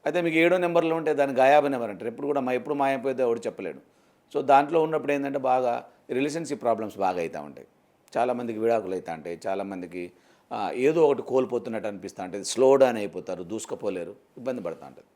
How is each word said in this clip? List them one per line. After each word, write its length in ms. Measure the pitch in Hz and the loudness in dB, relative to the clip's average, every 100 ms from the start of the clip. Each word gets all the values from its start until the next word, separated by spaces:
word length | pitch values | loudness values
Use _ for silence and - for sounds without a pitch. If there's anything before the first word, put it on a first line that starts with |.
| 156 | -2
అయితే 160 | 165 | 0
మీకు 160 | 170 160 | 2 4
ఏడో 200 | 170 185 | 4 4
నెంబర్లో 380 | 175 170 160 165 | 4 2 2 0
ఉంటే 180 | 156 | 0
దాన్ని 220 | 147 139 127 | 2 2 4
గాయాబ 320 | 131 147 143 | 8 8 6
నెంబర్ 220 | 131 113 | -2 -6
అంటారు, 200 | 95 110 | -6 -8
ఎప్పుడు 160 | 117 143 | -6 -4
కూడా 120 | 139 | -2
మా, 120 | 127 | -2
ఎప్పుడు 240 | 127 117 143 | -4 -2 -2
మాయమైపోతే 420 | 139 135 135 127 | 0 0 -2 0
ఎవడు 160 | 123 117 | 0 0
చెప్పలేడు. 400 | 110 - 92 67 _ _ _ _ _ | -4 -8 -10 -10 _ _ _ _ _
So, 80 | 143 | -4
దాంట్లో 400 | 139 139 147 165 | 6 6 6 0
ఉన్నప్పుడు 300 | 160 156 139 | 2 -2 -2
ఏంటంటే 280 | 143 139 139 | -2 -2 -2
బాగా 340 | 131 127 123 120 - _ - | 0 2 2 -2 -8 _ -6
రిలేషన్‌షిప్ 520 | 123 147 156 151 135 | -2 -2 -4 -6 -2
ప్రాబ్లమ్స్ 360 | 120 110 107 95 | 0 0 -2 -2
బాగా 220 | 95 90 | -2 0
అవుతూ 220 | 82 76 | -4 -6
ఉంటాయి, 260 | 73 67 - _ _ _ _ - | -12 -16 -20 _ _ _ _ -2
చాలామందికి 420 | 123 123 120 107 | 0 -2 -4 -2
విడాకులు 340 | 113 117 95 | 2 0 0
అవుతూ 180 | 92 85 | -8 -8
ఉంటాయి, 260 | 80 80 85 101 | -10 -10 -8 -6
చాలామందికి, 640 | 98 98 95 90 90 90 _ _ _ _ | -4 -6 -8 -10 -10 -12 _ _ _ _
ఆ, 180 | 110 98 80 | -6 -4 2
ఏదో 300 | 135 160 151 | 2 4 4
ఒకటి 140 | 127 | 2
కోల్పోతున్నట్టు 680 | - 131 127 120 - 113 104 | 0 0 0 -4 -4 -6 -6
అనిపిస్తూ 360 | 101 95 - | -8 -14 -12
ఉంటుంది, 220 | 92 98 - | -10 -8 -6
స్లో 300 | - 131 135 | 4 6 8
డౌన్ 220 | 131 113 | 6 4
అయిపోతారు, 460 | 101 92 90 92 | -4 -8 -10 -10
దూసుకుపోలేరు, 720 | 87 110 - - 107 92 82 - _ - | -8 -10 -8 -6 -6 -6 -10 -14 _ -12
ఇబ్బంది 240 | 127 123 | -8 -6
పడుతూ 240 | 87 82 69 | -8 -10 -16
ఉంటుంది. 240 | 65 _ | -20 _